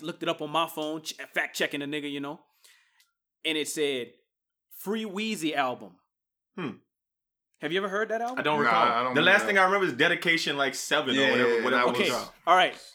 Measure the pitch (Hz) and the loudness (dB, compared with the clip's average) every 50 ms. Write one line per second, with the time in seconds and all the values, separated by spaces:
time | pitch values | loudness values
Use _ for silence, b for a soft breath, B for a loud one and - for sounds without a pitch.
0 | 151 170 165 - 165 170 160 - 151 147 151 160 165 160 - 156 151 151 156 160 | -10 -12 -10 -6 -4 -4 -4 -4 -6 -4 -2 -2 -2 -2 -4 -6 -6 -6 -6 -8
1 | 156 - - - 135 - - 175 147 - - - 165 151 151 143 143 143 147 151 | -10 -12 -12 -12 -14 -8 -4 -4 -4 -4 -2 -4 -4 -2 -2 -6 -6 -6 -6 -8
2 | 143 143 143 143 139 143 156 - _ b b b b b b b b b b b | -6 -8 -8 -8 -8 -8 -10 -12 _ b b b b b b b b b b b
3 | b b _ _ _ _ _ _ - 160 156 151 143 147 - 160 147 143 135 123 | b b _ _ _ _ _ _ -4 -4 -2 -2 -4 -4 -2 -2 -2 0 -2 -4
4 | 117 117 - _ _ _ _ _ _ _ _ _ _ _ - - - 190 220 226 | -6 -8 -12 _ _ _ _ _ _ _ _ _ _ _ -20 -12 -6 -6 -4 -4
5 | 220 208 180 208 220 220 214 160 160 151 147 143 135 127 120 110 107 90 87 _ | -4 -6 -6 -6 -4 -4 -4 -4 -4 -2 0 0 -2 -2 -4 -8 -12 -18 -20 _
6 | _ _ _ _ _ _ _ _ _ _ _ 190 165 117 92 - _ _ _ _ | _ _ _ _ _ _ _ _ _ _ _ -8 -8 -8 -10 -12 _ _ _ _
7 | _ _ _ _ _ _ _ _ _ _ _ _ 151 147 170 190 202 190 190 214 | _ _ _ _ _ _ _ _ _ _ _ _ -8 -4 -4 -4 -4 -4 -4 -4
8 | 220 202 220 226 233 240 262 - - 147 151 147 131 117 113 113 117 120 117 117 | -4 -2 -4 -4 -4 -6 -6 -4 -2 0 0 2 2 4 4 4 4 4 2 0
9 | 127 127 127 143 170 185 196 208 220 214 202 196 185 185 196 202 185 160 123 117 | 0 0 2 4 6 6 6 6 4 2 4 4 4 4 4 2 0 0 0 2
10 | 160 175 170 170 - 175 165 165 - 165 143 139 139 131 127 - - - 147 151 | 2 2 2 0 0 0 0 0 0 -2 -2 -2 -2 -2 -4 -6 -4 0 0 0
11 | 135 135 131 135 139 131 127 123 123 120 117 117 110 127 127 123 123 123 120 - | 2 2 2 2 4 4 4 4 4 4 4 2 2 2 2 2 2 2 2 2
12 | 196 151 123 110 98 - - _ _ 165 180 185 175 135 110 - - - | 0 0 0 -2 -4 -8 -14 _ _ 4 6 6 4 2 0 -6 -16 -20